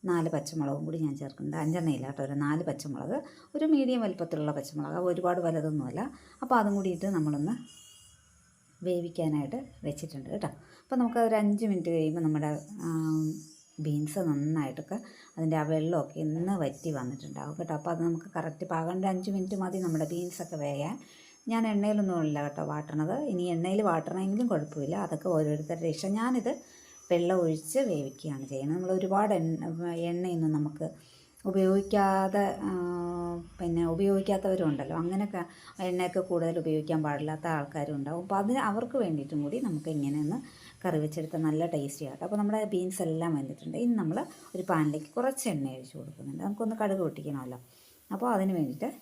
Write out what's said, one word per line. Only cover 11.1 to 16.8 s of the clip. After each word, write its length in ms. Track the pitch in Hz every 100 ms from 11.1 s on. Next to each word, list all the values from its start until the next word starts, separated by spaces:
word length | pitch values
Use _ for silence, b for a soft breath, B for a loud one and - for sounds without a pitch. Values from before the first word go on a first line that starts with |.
| 240 226
ഒരു 60 | 220
അഞ്ച് 240 | 208 208 226
മിനിറ്റ് 220 | 185 165
കഴിയുമ്പോൾ 280 | 165 156 165 160
നമ്മുടെ, 240 | 151 151 151 151 208 165
ആ, 20 | 160 160 156 156 156 - - - -
ബീൻസ് 360 | 156 147 151 156 175
നന്നായിട്ടൊക്കെ 680 | 143 147 160 139 127 156 214 B B B -
അതിൻ്റെ 200 | 165 156
ആ 40 | 151
വെള്ളമൊക്കെ 500 | 160 160 170 139 - 156
ഒന്ന് 280 | 160 175 196
വറ്റി 280 | 143 139